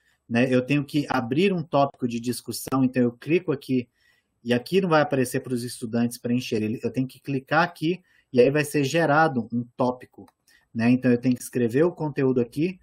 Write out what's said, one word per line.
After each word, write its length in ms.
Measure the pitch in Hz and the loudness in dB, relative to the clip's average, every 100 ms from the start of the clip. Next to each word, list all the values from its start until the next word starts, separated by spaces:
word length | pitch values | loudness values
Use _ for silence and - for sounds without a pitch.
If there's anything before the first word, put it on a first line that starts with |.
| _ _ - | _ _ -4
né? 240 | 117 127 | 0 2
Eu 120 | 127 127 | 2 2
tenho 200 | 143 139 | -2 0
que 220 | 151 139 | -4 -2
abrir 440 | 135 117 143 196 | -4 -2 2 2
um 100 | 180 | 0
tópico 440 | 143 143 139 - 120 | 0 0 0 -2 -6
de 120 | 117 | -4
discussão, 640 | 120 117 - 110 - 135 | -6 -8 -8 -10 -4 0
então 180 | 127 127 | 0 2
eu 100 | 120 | 0
clico 400 | 120 139 180 180 | -2 -2 -2 -2
aqui, 380 | 135 - 127 117 _ _ _ _ _ | -6 -2 -4 -4 _ _ _ _ _
e 100 | 117 | -2
aqui 260 | 120 - 190 | -2 2 0
não 100 | 185 | 2
vai 120 | 156 | 2
aparecer 380 | 147 135 123 131 | 2 0 0 -2
pros 240 | 127 123 | -4 -6
estudantes 540 | 120 - 120 117 120 - | -6 -10 -4 -2 -2 -4
preencherem, 520 | 120 123 127 113 107 | -4 -4 -2 -4 -2
ele, 100 | 127 | -4
eu 80 | 113 | -4
tenho 160 | 131 131 | -4 -6
que 120 | - | -8
clicar 440 | - 135 - 151 | -6 -6 0 0
aqui, 380 | 170 - 156 180 _ _ _ | 0 -2 -4 -4 _ _ _
e 80 | 123 | 4
aí 120 | 131 | 4
vai 120 | 147 | 4
ser 200 | 143 151 | 0 0
gerado 640 | 135 165 156 147 160 127 107 | 0 0 2 4 2 0 -4
um 140 | 120 123 - | -6 -6 -2
tópico, 500 | 123 - - - 98 _ _ _ _ | -2 -2 -12 -20 -20 _ _ _ _
né? 160 | 113 117 | 0 2
Então 200 | 127 127 | 4 4
eu 80 | 120 | 2
tenho 160 | 127 123 | 2 -2
que 60 | |
escrever 420 | - 131 120 127 | -2 -2 0 2
o 80 | 175 | 0
conteúdo 480 | 170 151 143 131 127 | 0 -6 0 0 2
aqui, 400 | 117 143 180 185 | 0 -2 -4 -6